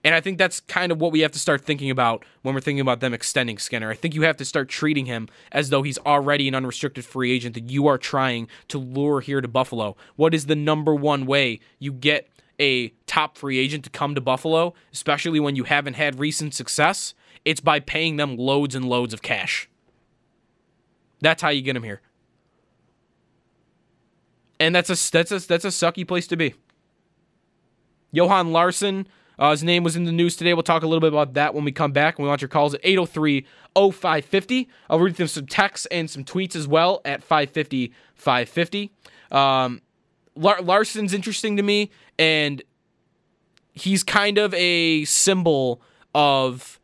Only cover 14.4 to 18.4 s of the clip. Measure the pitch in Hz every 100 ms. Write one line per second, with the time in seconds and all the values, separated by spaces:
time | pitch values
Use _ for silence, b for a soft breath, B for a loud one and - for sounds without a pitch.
14.4 | 160 160 170 b b - - 147 170 156
15.4 | 143 139 120 147 143 120 151 131 151 147
16.4 | 151 - 131 - 156 196 - - b b
17.4 | - 160 165 151 139 156 165 147 143 120